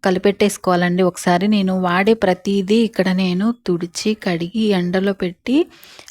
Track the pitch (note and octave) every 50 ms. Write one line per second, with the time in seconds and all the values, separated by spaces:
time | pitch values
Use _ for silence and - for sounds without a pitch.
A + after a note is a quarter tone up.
0 | - G3 F#3 F3+ - G3+ F#3+ - G#3 G3+ - - - F#3 F3+ F3 F3+ F3 F3 F#3
1 | F#3+ F3+ F3 - - F#3 F3 F3+ G3 G#3 G#3+ G3+ F#3+ F#3+ F#3+ F#3 F3+ F3 F3 F3+
2 | G3 A3 A3+ A3 G#3 F#3+ F3+ F3+ - G3+ G3+ G3+ F#3+ F#3 G#3+ A#3 A3+ G#3+ - -
3 | F3+ F#3+ F#3 F#3 F#3+ F3+ F3+ F3+ G3+ A3+ A#3+ _ _ - F3 E3 E3+ F3 _ -
4 | - G#3 G#3+ - - G3+ F3 D#3+ E3+ F3 - A3 A3 G#3 G3 F3+ F3 F3 F3+ F#3+
5 | F#3+ G3+ F#3+ _ F#3+ F3 F3+ _ _ - B3+ D4+ F4+ - - - - - - -
6 | - -